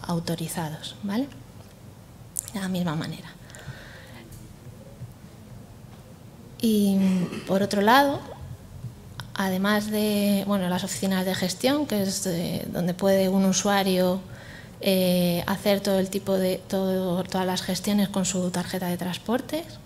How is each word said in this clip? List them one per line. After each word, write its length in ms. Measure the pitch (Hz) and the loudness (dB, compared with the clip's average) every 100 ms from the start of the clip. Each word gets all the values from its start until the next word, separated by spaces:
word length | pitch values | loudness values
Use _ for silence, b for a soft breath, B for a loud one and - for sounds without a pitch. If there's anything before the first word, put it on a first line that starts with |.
| - | -2
autorizados, 880 | 170 170 165 165 - 156 156 - - | -2 -2 -4 -4 -4 -6 -6 -12 -8
¿vale? 240 | 202 208 285 - - - - - - - - - - - - | -4 -2 -2 -8 -18 -18 -20 -20 -20 -20 -20 -20 -10 -8 -6
De 60 | 208 | -4
la 80 | 190 | -2
misma 280 | 185 180 156 | 0 0 -2
manera. 340 | 160 156 - - B B B B B B B B - - - - - - - - - - - - - - - - - - - - - - - - | -4 -8 -14 -18 B B B B B B B B -18 -18 -18 -18 -18 -18 -18 -16 -16 -16 -20 -20 -18 -18 -18 -18 -18 -18 -18 -20 -20 -18 -18 -2
Y, 380 | 233 214 202 196 190 185 175 - - | 2 4 6 6 4 4 2 -2 0
por 160 | 190 | 2
otro 180 | 196 202 | 2 4
lado, 380 | 202 262 285 294 - - - - - - - - - - - | 6 8 6 2 -6 -12 -14 -14 -16 -14 -14 -14 -16 -14 -10
además 560 | - 190 185 196 214 208 | -4 0 2 2 2 2
de, 540 | 214 214 208 202 196 196 | 0 2 4 4 4 2
bueno, 240 | 202 180 | 0 2
las 140 | 180 | 0
oficinas 420 | 196 - 190 190 185 | -2 -2 0 2 0
de 80 | |
gestión, 540 | 185 185 - 254 294 285 | 0 -2 0 2 2 2
que 160 | 214 | 0
es, 240 | 196 190 190 | 0 0 -2
eh, 400 | 170 165 165 - | 0 -2 -2 -4
donde 220 | - 180 | -2 0
puede 340 | 180 196 196 190 | 2 4 6 6
un 180 | 190 190 | 4 4
usuario, 760 | 190 208 202 196 180 180 185 B B B B B - | 4 4 2 4 4 4 2 B B B B B -4
eh, 640 | 196 185 185 180 175 175 - | 2 4 4 4 4 2 0
hacer 340 | 196 214 196 | 0 2 2
todo 160 | 202 190 | 4 2
el 120 | 185 | 2
tipo 280 | 196 196 190 | -2 0 2
de, 240 | 185 185 - | 2 0 -2
todo, 560 | 190 190 185 185 175 | 0 2 2 2 0
todas 240 | 180 190 185 | 0 0 0
las 160 | 185 | 0
gestiones 440 | - 185 - 208 196 | -2 -2 2 2 2
con 160 | 196 180 | 2 0
su 260 | 185 180 | 0 0
tarjeta 360 | 180 180 185 180 | 0 -2 -2 -2
de 100 | 180 | -2
transportes, 680 | 180 175 - 254 262 311 349 - | -4 -4 -2 -2 -2 -6 -6 -14